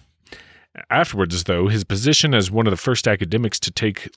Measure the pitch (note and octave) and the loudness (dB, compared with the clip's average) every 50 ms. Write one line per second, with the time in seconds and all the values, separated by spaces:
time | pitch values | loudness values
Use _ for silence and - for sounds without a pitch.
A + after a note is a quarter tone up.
0 | _ _ _ _ _ _ - - - - - - _ _ - - - - A#2 D3+ | _ _ _ _ _ _ -20 -20 -20 -20 -20 -20 _ _ -20 -18 -4 0 2 2
1 | E3+ - - G2+ F#2 E2 F2 F2 F2 - F2+ F2 F#2 G2+ A2 G#2+ F#2 - G2+ G2 | 2 2 0 0 0 0 -2 -2 -2 0 0 2 2 2 2 0 -2 -2 -4 0
2 | A#2+ D3 D3+ - - D3+ C3 G#2+ F#2+ F2+ G#2 A2+ A2+ G#2+ F#2 - - C3 A#2+ - | 2 2 2 4 2 2 2 2 2 2 0 0 2 2 0 0 0 -2 -2 0
3 | - A#2 G#2 F#2+ G2+ D#2+ G#2+ A#2 A#2+ G#2 - - - - - - A2+ G#2+ F#2+ - | 0 0 0 0 -2 -2 -2 -2 -2 -2 -4 -4 -6 -6 -4 -2 -2 -2 -2 -6
4 | - - - | -10 -14 -14